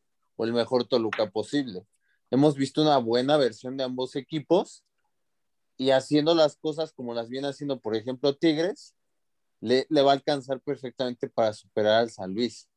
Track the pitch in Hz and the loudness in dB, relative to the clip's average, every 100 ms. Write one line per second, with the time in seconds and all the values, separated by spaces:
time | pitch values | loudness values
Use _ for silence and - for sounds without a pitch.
0 | _ _ _ - 113 117 113 127 117 127 | _ _ _ -6 -2 -2 0 0 0 0
1 | 113 101 107 110 104 147 131 90 - _ | 0 -2 -4 -4 -4 -4 -4 -8 -16 _
2 | _ _ _ 123 147 135 135 - 156 143 | _ _ _ 2 2 2 -2 0 2 2
3 | 117 120 131 151 127 107 127 135 127 127 | 2 0 2 2 2 -2 -10 -8 -6 -6
4 | 131 - 139 156 139 175 208 - _ _ | -8 -8 -8 -8 2 2 2 -8 _ _
5 | _ _ _ _ _ _ _ - 131 131 | _ _ _ _ _ _ _ -4 2 2
6 | 127 147 151 165 151 - 156 151 156 - | 2 2 4 4 2 0 -8 -6 -8 -10
7 | 123 117 117 131 139 135 143 127 110 110 | -8 -8 -8 -6 -8 -6 -6 -6 -4 -4
8 | 110 127 143 143 170 151 175 302 - _ | -4 -4 -2 0 2 2 -2 -4 -14 _
9 | _ _ _ _ _ _ 110 123 - 156 | _ _ _ _ _ _ 0 0 2 2
10 | 135 139 - 147 127 131 - 135 127 - | 4 4 0 -4 -4 -8 -8 -10 -10 -8
11 | 127 123 139 - 113 107 - - 104 110 | -6 -6 -6 -2 -2 -2 -6 0 4 4
12 | 117 - 95 95 120 - - | 2 -4 -8 -4 -4 -6 -20